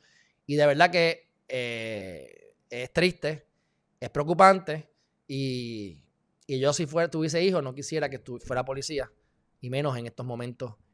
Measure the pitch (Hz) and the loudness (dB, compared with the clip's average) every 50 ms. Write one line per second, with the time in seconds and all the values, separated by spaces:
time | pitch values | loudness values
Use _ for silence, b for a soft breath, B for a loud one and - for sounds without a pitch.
0 | b b b b b b b b _ - 147 147 147 147 139 151 175 175 175 170 | b b b b b b b b _ 0 4 6 6 6 8 8 6 6 6 4
1 | 165 165 160 - _ _ _ _ _ - 131 127 120 120 117 113 113 113 110 101 | 4 4 2 -2 _ _ _ _ _ -6 -4 -4 -4 -4 -4 -6 -6 -6 -6 -8
2 | 95 95 85 71 65 53 50 50 - 53 _ _ _ - 120 120 127 - - 165 | -8 -10 -12 -14 -16 -18 -20 -20 -20 -20 _ _ _ -12 -10 -10 -10 -4 0 2
3 | 175 185 170 - - 151 156 151 _ _ _ _ _ _ _ _ _ _ _ - | 2 2 0 -2 -4 -4 -4 -6 _ _ _ _ _ _ _ _ _ _ _ -12
4 | 123 - - 143 147 160 175 170 190 190 190 185 180 151 151 156 - _ _ _ | -12 -6 -4 -4 -2 0 6 8 8 8 8 6 0 -6 -8 -8 -8 _ _ _
5 | _ _ _ _ _ - 135 135 135 131 127 123 120 117 113 107 101 92 76 71 | _ _ _ _ _ -8 -6 -4 -2 -2 -4 -4 -6 -8 -8 -8 -10 -10 -12 -18
6 | _ _ _ _ _ _ _ _ _ - 135 131 135 147 143 - 160 135 156 165 | _ _ _ _ _ _ _ _ _ -6 -4 0 2 2 2 0 -4 -2 0 0
7 | 170 170 170 156 160 151 160 170 180 196 185 160 139 131 127 143 135 - 160 156 | 0 0 0 -2 -2 0 0 2 2 2 2 0 -2 -4 -8 -10 -10 -6 -2 -2
8 | 147 135 135 120 - 127 123 117 - - 123 127 127 135 135 139 139 - 151 135 | -2 -2 -4 -8 -10 -12 -12 -12 -6 -4 -2 -2 -2 -2 -4 -6 -6 -6 -4 -6
9 | 123 - _ _ _ _ _ _ _ _ _ _ 127 123 131 139 151 143 123 120 | -6 -6 _ _ _ _ _ _ _ _ _ _ -10 -6 -4 -2 -2 -2 -2 -4
10 | 117 117 - - 123 127 120 117 120 123 120 - 131 113 104 _ _ _ | -8 -10 -10 -10 -8 -8 -6 -6 -8 -10 -8 -10 -10 -12 -12 _ _ _